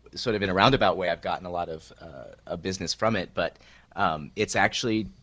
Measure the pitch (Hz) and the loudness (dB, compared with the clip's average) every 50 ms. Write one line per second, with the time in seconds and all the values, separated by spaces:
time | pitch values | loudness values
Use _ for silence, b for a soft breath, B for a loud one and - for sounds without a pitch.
0 | - - - - - 123 107 98 101 95 90 95 101 131 135 - 107 95 85 92 | -18 -16 -12 -6 -4 -2 -2 0 0 2 4 6 6 8 6 6 4 2 2 2
1 | 90 85 85 - - 92 82 - 92 90 87 85 85 82 80 80 - - - - | 0 -2 -2 -2 -4 -6 -6 -6 -6 -6 -4 -2 -2 -2 -2 -4 -8 -16 -20 -20
2 | - 78 69 67 57 - - - - - 87 85 85 95 92 95 87 80 - - | -18 -18 -16 -16 -18 -18 -20 -16 -10 -8 -8 -4 -4 -4 -4 -4 -4 -6 -2 0
3 | 110 113 110 95 85 - - - 85 - - - b b b b b b - 95 | 0 0 2 0 -2 -4 -2 -2 -2 -2 -4 -10 b b b b b b -4 0
4 | 101 87 78 76 73 - - 107 104 - - 104 98 - - - - 117 110 110 | 0 0 0 -2 -6 -6 -4 -4 -2 0 2 2 2 2 2 0 -2 0 0 -2
5 | 98 - - - | -2 -4 -10 -16